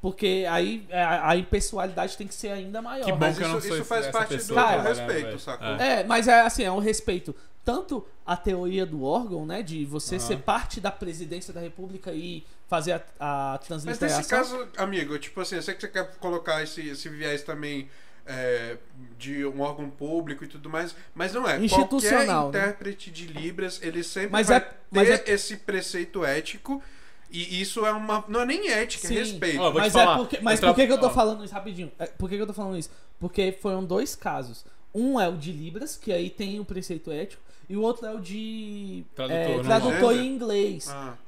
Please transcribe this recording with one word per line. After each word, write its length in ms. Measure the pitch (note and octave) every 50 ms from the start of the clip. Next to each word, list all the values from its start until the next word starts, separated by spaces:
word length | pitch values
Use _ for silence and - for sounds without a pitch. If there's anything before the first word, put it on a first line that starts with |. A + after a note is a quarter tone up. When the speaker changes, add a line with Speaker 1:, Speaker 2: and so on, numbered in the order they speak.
Speaker 1:
porque 440 | - F#3+ F#3+ - G#3+ F#3+ F#3 F#3 F#3 E3+
aí 360 | E3 F3 F3+ G3 A3+ A3+ G3+ E3 F3+
a, 380 | F3+ F3 E3 E3+ E3+ D3 D#3
a 60 | E3+
impessoalidade 800 | F3+ F#3 - - G3+ G3+ - - F#3+ F#3+ F#3+ F3 G3+ F#3+ F#3+ -
tem 100 | - G#3+
que 80 | G3 -
ser 160 | - - G#3
ainda 320 | G3+ G3 F#3 F#3+ G3+ A3 A3+
maior. 220 | A#3+ B3+ C4+ B3+
Speaker 2:
Que 60 | G3 F#3
bom 60 | D3
Speaker 3:
Mas 180 | D#3 D#3 D#3+ F3+
Speaker 2:
que 60 | F3
eu 40 | D#3+
não 100 | E3 D#3
Speaker 3:
isso, 100 | E3 G3+
Speaker 2:
sou 80 | E3+
Speaker 3:
isso 60 | D#3 D3+
Speaker 2:
esse, 60 | -
Speaker 3:
faz 140 | A#3 A3+ E3+
Speaker 2:
essa 60 | C3+ C3 A3+
Speaker 3:
parte 100 | A3 G#3+
do, 80 | C#3+
Speaker 2:
pessoa 240 | B2+ A2 G2+ A3+ B3
Speaker 3:
do 20 | B3
Speaker 1:
Cara, 160 | A3+ G3 - -
Speaker 2:
trabalhando, 160 | - A#2+ A#2+
Speaker 3:
respeito, 280 | A#2+ - - - - A2
Speaker 2:
velho. 100 | G#2+ -
Speaker 3:
sacou? 260 | - - - - A2+
Speaker 2:
É. 340 | A2 G#2+ - B3 C4+ B3+ G#3+
Speaker 1:
É, 40 | F3+
mas 240 | G#3 A#3 A3+ A3+ B3
é 120 | A#3+ A#3 A#3
assim, 200 | A3+ - - A#3
é 80 | F#3
um 80 | F#3 G3
respeito 560 | G#3 A3 A3 - - - F#3+ F3+ - - C#3 - - - - - -
tanto 420 | - A#3+ D#4 F#4 - D4 A3+ G3+ - - - -
à 100 | - F3
teoria 480 | F3+ - G#3 F#3+ F3+ F3+ F3+ F#3 F#3+ F#3
do 180 | E3+ D#3 D3+ C3
órgão, 440 | C3+ D#3 A#3 B3 G#3+ F3+ D#3+ D#3
né, 160 | D#3 E3+ G#3 A#3
de 240 | D#3 D#3+ D#3+ D3
você 300 | C#3 C#3+ D3+ - - F#3
Speaker 2:
Aham. 100 | F#3 -
Speaker 1:
ser 100 | - G3 C#3+
parte 380 | - - G3+ A#3 - - - A3+
da 120 | F#3 G3+
presidência 640 | G3 - G#3 F3+ E3 D#3 F3+ D#3 E3 F3+ F#3 - E3+
da 60 | E3+
república 520 | E3+ E3 E3 - F#3 F#3+ F#3+ F#3 - F#3+ E3
e 320 | D#3 E3+ F3+ F3 D#3+ - - - - - -
fazer 240 | F3+ E3 D3+ F3 F3
a, 80 | E3 - - - -
a 340 | C#3+ D3 C#3+ C#3 C#3 C3+ C3+ C#3
Speaker 3:
Mas 80 | -
Speaker 1:
transliteração. 520 | - E3+ D#3 D3 E3 - - - D3+ D3+ C#3+
Speaker 3:
nesse 100 | D3+ -
caso, 400 | - B3+ B3+ B3+ B3+ B3+ B3 - -
amigo, 420 | - F#3+ G3 G3 F3+ D#3 C#3+ D3 D3
tipo 220 | - - - F#3+
assim, 160 | F3+ - G3
eu 60 | E3+ D#3
sei 120 | G3 F#3
que 60 | -
você 80 | - G3+
quer 280 | - F#3+ F3+ - - -
colocar 440 | - F3+ F3 E3+ E3 E3 D#3 D#3 D#3
esse, 240 | D3+ - - D#3+
esse 220 | D3+ C#3+ C#3 - E3
viés 340 | D3+ D3 D#3 D3+ D3 D3 D3
também, 460 | - D#3 D3 D3 D3 D3 C#3 C3+ C#3 - - - - - - -
é, 500 | - C3 C3 B2+ B2+ B2 A#2+ A#2 A#2 A#2+ - - - - C3 B2+ A#2+ A#2 A#2
de 280 | B2 C#3 C#3 C#3+ C#3
um 160 | C#3 C3+ C#3 C#3
órgão 260 | D3 C#3+ D3 D3 C#3+
público 560 | C#3 - C#3+ D3 D#3+ E3+ D#3+ D3 C#3+ C#3 D#3+
e 20 |
tudo 220 | D3 - D#3 D3 D#3
mais, 260 | D#3 D#3+ F3 F3 - - - - -
mas 180 | D#3+ E3+ F#3 F#3
não 160 | A#3+ B3+ G3
é. 100 | C#3+ D#3
Speaker 1:
Institucional, 880 | G#3 A3 F#3 F#3+ - - C4 C#4 A3 G#3 C4 B3 - G#3 F#3 D#3 D3
Speaker 3:
Qualquer 140 | C#3 C#3 G3
Speaker 1:
né? 60 | G3
Speaker 3:
intérprete 440 | - G#3 - - G3+ G3+ - - F3+
de 160 | E3 D#3+ F3
Libras, 540 | E3 D#3 D3 D#3 E3+ F3 F3 F#3+ F#3 F3+ - -
ele 200 | E3+ E3 E3+ E3+
sempre 300 | - - F#3+ G3 G#3 F#3+
Speaker 1:
Mas 160 | G#3+ A3 F#3+
Speaker 3:
vai 100 | A#3+ B3+
Speaker 1:
é, 120 | - - - - - -
mas 180 | - G3+ G3+ A#3 A#3 - -
Speaker 3:
ter 80 | A3
Speaker 1:
é 40 | G3+
Speaker 3:
esse 220 | G3+ - - G#3+
preceito 680 | G3 - - G3 F#3 F3 - - F3+ F3 F3+ - G3 E3+
ético, 580 | C#3+ C#3 D3+ D#3 - - G3+ - - C#4 C#4 C4+ - - - - - - - - -
e 300 | - E3+ F3 F3 F#3 F3+
isso 240 | G3 F#3+ - A#3 G#3+
é 60 | G#3+ G#3+
uma, 300 | G#3+ G#3+ G#3+ G#3+ G#3+ G#3 G#3
não 120 | G#3 A#3+
é 40 | B3
nem 240 | B3 C#4+ F#4 G#4 F#4
ética, 360 | A#3+ G#3+ A3+ A#3 - - -
é 20 | -
Speaker 1:
Sim. 60 | A3+
Speaker 3:
respeito. 440 | G#3+ A3 A3 G#3 E3+ E3+ F3 D3+ C#3
Speaker 2:
Ó, 100 | F3+ E3
vou 100 | C#3 D#3+
te 40 | G#3
Speaker 1:
Mas 80 | G#3+ E3+
Speaker 2:
falar, 220 | B3+ A#3 F3+ D#3+
Speaker 1:
é 20 | D3+
porque, 200 | A#3+ - - -
mas 140 | G#3 A#3 A3
Speaker 2:
eu 60 | A3
tra-, 80 | - F3+ F3
Speaker 1:
por 60 | B3
que 60 | C4+
que 60 | A3+ C4
eu 80 | -
tô 60 | -
Speaker 2:
ó. 40 | -
Speaker 1:
falando 340 | - C4 A3+ G#3+ A3 G#3 G#3
isso? 80 | F#3+ -
Rapidinho. 360 | G3+ G3 A3 F#3+ E3+ F3+ C#3+ - -
É, 80 | D#3+
por 220 | E3+ - - F#3 F#3
que 80 | F#3+
que 60 | G3+ G#3+
eu 40 |
tô 60 | G#3 G3+
falando 220 | G3+ G3+ G3 F#3+ F3
isso? 120 | D#3 - - - - - - -
Porque 380 | E3+ F3+ - G#3 G3 F#3 F#3+ -
foram 220 | - G#3 F#3+ F#3 F#3+
dois 300 | F3 G#3+ G3 B3 C#4+ -
casos. 500 | - - F#3+ D#3 C#3 C3 A#2 A#2 - - - - - - - -
Um 240 | G#3 A#3 C4 C#4 B3
é 80 | G3 F3
o 80 | F3+
de 140 | E3 C#3+ E3+
Libras, 460 | F3 D3 D#3 E3 D#3+ G#3+ C4+ D4+ -
que 160 | - - A3+ F#3
aí 180 | F3 F3 F#3+
tem 300 | - - G#3+ G3 G3+ G#3
o 40 | G#3
preceito 460 | - G3+ F#3+ F#3 - F3+ D#3 - -
ético, 320 | D3+ D3 F#3 G3+ - - - - - - - -
e 80 | F#3
o 60 | G3+ G#3+
outro 240 | A3+ A#3+ A#3 A#3
é 60 | A3 A3
o 60 | A3+
de, 840 | F#3 E3+ G3 G#3+ A3 A3 A3 A3 G#3+ G#3 G#3 G3+ G3+ G3 F#3 F3+ E3+ - -
Speaker 2:
Tradutor, 260 | - C3 C3 E3 E3
Speaker 1:
é, 80 | E3 -
Speaker 2:
normal. 160 | C3 - -
Speaker 1:
tradutor 440 | - A3 A3 - B3+ - E3+ A#3+ A#3
Speaker 3:
Legenda? 140 | A#3 B3 B3+
Speaker 1:
em 80 | C4 C4+
inglês. 540 | B3+ A#3+ A3 G#3 G3+ G3+ G#3 F#3+ D#3+ - C#3
Speaker 3:
Ah. 260 | C#3 C#3 C#3 C3 A#2+ - -